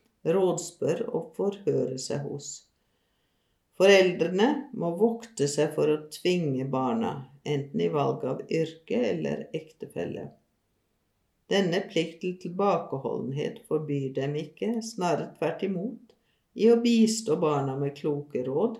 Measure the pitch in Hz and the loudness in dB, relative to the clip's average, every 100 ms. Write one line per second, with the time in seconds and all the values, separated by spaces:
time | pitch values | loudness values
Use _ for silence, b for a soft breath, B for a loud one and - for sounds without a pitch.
0 | B _ 151 180 185 160 - - 135 - | B _ 0 2 2 0 -6 -4 -2 -2
1 | - 165 - - 196 202 - 135 127 131 | -2 -4 -6 -4 -4 -2 0 0 0 -4
2 | - 139 143 143 - - _ _ _ _ | -6 -6 -4 -8 -10 -14 _ _ _ _
3 | _ _ _ _ _ _ _ - 190 196 | _ _ _ _ _ _ _ 4 8 10
4 | 185 - 165 180 247 294 - - 170 175 | 8 4 0 4 2 2 -4 -4 -4 2
5 | 226 226 - - 143 151 151 - 151 151 | 2 0 -10 -4 -2 0 0 2 0 0
6 | 151 - 180 180 156 127 135 135 131 113 | -4 -4 0 0 0 -2 -2 -2 0 0
7 | 98 76 - - - 147 135 165 170 156 | -2 -6 -12 -12 -4 -4 -4 -2 0 0
8 | 139 - - - - 160 160 - - 226 | 0 -2 -4 -6 -4 -2 -2 -6 -4 -2
9 | 233 175 147 - - 160 - - - - | 0 -2 -4 -6 -6 -10 -12 -16 -12 -8
10 | - - - - _ _ _ _ _ _ | -8 -8 -12 -16 _ _ _ _ _ _
11 | _ _ _ _ - 185 185 180 - 165 | _ _ _ _ -2 0 2 0 -2 -2
12 | 165 - 180 180 170 180 202 175 - 135 | -2 -4 -8 -8 -8 -2 0 0 -2 -6
13 | - - 123 139 - - - 156 147 143 | -4 -6 -6 -4 -6 -8 -4 -4 -2 -4
14 | 135 135 135 147 151 - 208 233 220 - | -2 -4 -4 -4 -8 -6 -4 -4 -6 -4
15 | 175 151 - - 160 - 196 180 220 - | -2 -2 -4 -4 -4 -2 -4 -4 -6 -8
16 | - _ _ _ _ - 220 233 233 233 | -18 _ _ _ _ 2 6 6 6 6
17 | 220 - - 156 156 143 135 135 143 143 | 6 4 0 2 2 2 0 -2 -4 -2
18 | 156 143 143 127 127 143 226 | -4 -4 -4 -4 -2 0 0